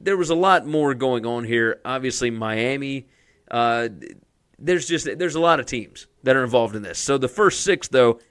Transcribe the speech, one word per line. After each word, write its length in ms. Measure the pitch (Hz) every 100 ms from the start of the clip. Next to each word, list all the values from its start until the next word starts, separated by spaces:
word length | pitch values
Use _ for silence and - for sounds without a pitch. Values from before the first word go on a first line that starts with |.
there 160 | 190 196
was 140 | 160
a 40 |
lot 320 | 165 190 180 131
more 280 | 151 143
going 320 | 127 131 123 113
on 180 | 120
here. 380 | 113 117 113 -
Obviously, 460 | - 131 127 - 120
Miami. 800 | 113 110 110 123 139 139 135 - _ _ _ -
Uh, 400 | 117 117 117 117 87 - - _ _ _ _
there's 300 | 147 180 143
just, 180 | 165 147 135
there's 160 | 175
a 60 | 151
lot 200 | 170 156
of 60 | 120
teams 400 | 127 101 - - _
that 120 | 127
are 80 | 131
involved 320 | 123 120 113
in 80 | 107
this. 160 | 95 85
So 200 | - 131
the 100 | 127
first 320 | - 202 -
six, 280 | 196 180 -
though, 320 | 131 120 117 _